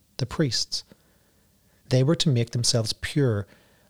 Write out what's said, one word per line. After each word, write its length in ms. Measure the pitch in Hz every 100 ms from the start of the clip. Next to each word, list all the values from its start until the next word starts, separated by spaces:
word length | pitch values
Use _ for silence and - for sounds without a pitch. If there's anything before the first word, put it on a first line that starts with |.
| _ -
the 100 | 120
priests. 560 | - 147 - - - - - _ _ _ _ _ _ _ _ -
They 120 | 127
were 140 | 131 170
to 140 | 160
make 200 | 120 117
themselves 440 | 123 117 120 110
pure 520 | - - 156 135 101 95 - _ _